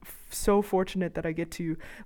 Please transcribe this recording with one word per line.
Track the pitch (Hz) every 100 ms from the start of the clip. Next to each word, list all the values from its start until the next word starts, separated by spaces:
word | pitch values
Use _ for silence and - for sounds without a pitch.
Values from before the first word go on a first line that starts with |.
f-, | - - -
so | - - 202
fortunate | 202 190 185 190 175
that | 165
I | 165
get | 165 165
to | - 165 160 - -